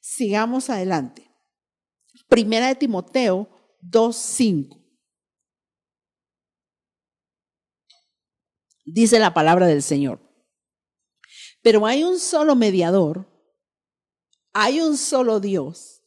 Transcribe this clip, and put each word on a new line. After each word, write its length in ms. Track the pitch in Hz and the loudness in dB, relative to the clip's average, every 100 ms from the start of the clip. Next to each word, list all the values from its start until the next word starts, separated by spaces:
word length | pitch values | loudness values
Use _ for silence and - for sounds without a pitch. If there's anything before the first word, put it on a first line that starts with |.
Sigamos 680 | - - 220 208 226 254 262 | -14 -6 -4 -2 -2 -4 -6
adelante. 600 | 220 185 170 127 - _ _ _ _ _ _ _ _ _ _ _ | -6 -4 -4 -6 -14 _ _ _ _ _ _ _ _ _ _ _
Primera 400 | 240 214 226 254 | 2 2 -2 -2
de 80 | 262 | -2
Timoteo 720 | 277 196 - 262 240 185 208 _ _ _ | -4 -6 -6 -4 -2 -4 -6 _ _ _
dos 380 | 180 220 226 233 | -4 0 0 -4
cinco. 680 | - - 233 170 135 - _ _ _ _ _ _ _ _ _ _ _ _ _ _ _ _ _ _ _ _ _ _ _ _ _ _ _ _ _ _ _ 698 698 _ _ _ _ _ _ _ | -8 -2 0 0 -4 -14 _ _ _ _ _ _ _ _ _ _ _ _ _ _ _ _ _ _ _ _ _ _ _ _ _ _ _ _ _ _ _ _ _ _ _ _ _ _ _ _
Dice 340 | - 170 226 226 | -8 -2 2 4
la 160 | 214 | 2
palabra 320 | 165 156 175 180 | 2 2 4 4
del 140 | 151 | 2
Señor: 380 | 139 143 139 - _ _ _ _ _ _ _ _ _ _ _ - - _ | 0 -2 -2 -6 _ _ _ _ _ _ _ _ _ _ _ -20 -20 _
"Pero 240 | 233 214 214 | 2 4 2
hay 180 | 262 | 0
un 160 | 330 370 | 0 -2
solo 360 | - 330 302 262 | -2 0 2 2
mediador, 720 | 220 190 170 190 160 160 190 _ _ _ _ _ _ _ _ _ _ _ _ | 2 2 2 2 0 -4 -14 _ _ _ _ _ _ _ _ _ _ _ _
hay 300 | 202 214 285 | -2 0 0
un 160 | 330 285 | 0 -2
solo 420 | - 269 247 220 | -2 -2 0 0
Dios 640 | 202 190 139 165 - - | -2 -4 -6 -12 -20 -20